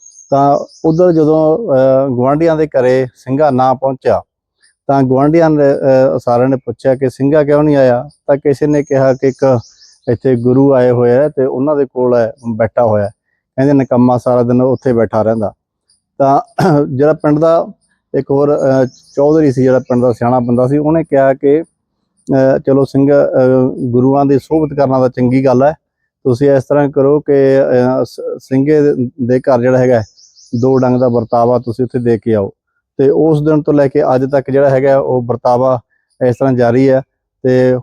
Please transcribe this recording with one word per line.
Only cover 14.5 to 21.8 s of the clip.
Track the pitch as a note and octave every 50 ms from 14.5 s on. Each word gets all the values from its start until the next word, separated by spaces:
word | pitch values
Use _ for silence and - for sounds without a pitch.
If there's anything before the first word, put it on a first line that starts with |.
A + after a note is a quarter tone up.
| B2 B2
ਉੱਥੇ | B2+ C3 B2+ - - C#3 A#2+
ਬੈਠਾ | A2+ A2+ G2 - A2
ਰਹਿੰਦਾ।" | G#2+ A2 A2+ A2+ G#2+ F#2 - _ _ _ _ _ _ _ _ _ _ _ _
ਤਾਂ | - C#3 C3+ C#3 - - - _
<clears throat> | - - F#3+ D3+ D3 D3
ਜਿਹੜਾ | - C3 B2 C#3+ G3+ G#3
ਪਿੰਡ | - - D3+ D3+ D3
ਦਾ | E3 E3 E3 E3+ E3+ - - _ _ _ _ _ _ _ -
ਇੱਕ | C#3 C3+ -
ਹੋਰ, | C#3 C#3 D3 C#3+ D3
ਅਹ, | D#3 D3+ C3+ C3 C3+ C3
ਚੌਧਰੀ | B2+ - - _ _ - C#3 C#3 D3 D#3 D#3+ D#3 C#3+
ਸੀ, | B2 C3 B2+
ਜਿਹੜਾ | C3 B2+ B2+
ਪਿੰਡ | B2+ - B2+ B2
ਦਾ | A#2+ B2+ A2+
ਸਿਆਣਾ | - A#2+ A#2+ B2+ B2+
ਬੰਦਾ | A#2+ B2 A#2+ A#2+ B2+
ਸੀ, | B2+ C#3+
ਉਹਨੇ | D3 D3 D3+ D#3+ E3 D#3+
ਕਿਹਾ | - D3 C3+ C3+ C3+ C3+
ਕਿ, | - - C#3 C#3+ D#3
ਅਹ, | E3 - _ _